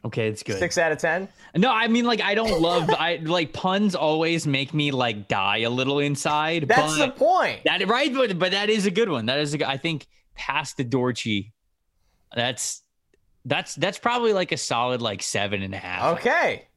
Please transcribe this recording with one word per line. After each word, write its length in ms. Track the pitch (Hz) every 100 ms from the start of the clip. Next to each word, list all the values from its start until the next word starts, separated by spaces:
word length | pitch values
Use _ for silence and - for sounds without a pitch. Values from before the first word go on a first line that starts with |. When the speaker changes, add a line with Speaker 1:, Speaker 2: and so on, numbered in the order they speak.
| 123
Speaker 1:
Okay, 220 | 120 110
it's 160 | 107
good. 160 | - 147
Speaker 2:
Six 180 | 175 180
out 140 | 165
of 80 | 151
ten? 280 | 170 165 190 _ - -
Speaker 1:
No, 140 | 240
I 160 | 220 226
mean, 180 | 233 240
like, 160 | 226
I 140 | 190 208
don't 260 | 226 175
love, 260 | 165 175 165
Speaker 2:
<laughs> 100 | 180
Speaker 1:
I, 160 | 165 170
like, 280 | 160 175 156
puns 440 | - 185 190 208 180
always 500 | 151 156 165 165 151
make 260 | 135 135
me, 180 | 151 147
like, 360 | 135 123 104 101
die 320 | 104 98 107
a 120 | 113
little 280 | 123 131 143
inside, 680 | 143 143 156 151 156 170 143
Speaker 2:
That's 300 | 147 156 302
Speaker 1:
but 80 | 285
Speaker 2:
the 60 |
point. 500 | - 294 370 233 110 -
Speaker 1:
that, 200 | 175 190
right? 260 | 240 294
But, 240 | 262 247 180
but 140 | 180
that 180 | 196 208
is 160 | 220 196
a 60 |
good 180 | 185 226
one. 160 | 139 113
That 140 | 135
is 160 | 147 147
a 20 |
good, 100 | 131
I 100 | 139
think 280 | 165 156 - _ _ -
Pass 380 | - 139 147
the 100 | -
Dorchy, 680 | 123 127 123 123 117 104 101 _ _ _ _ _ _ _ _ -
that's, 480 | 120 127 - - _ _ _ _ _ _
that's, 300 | 127 147 185
that's 240 | - 170 196
probably, 360 | 240 240 233
like, 180 | 202 180
a 60 | 156
solid, 440 | - 120 123 123
like, 220 | 117 98
seven 400 | - 104 101 101
and 100 | 95
a 60 | 95
half. 400 | 90 90 131 170
Speaker 2:
Okay. 480 | 240 320 254 110 -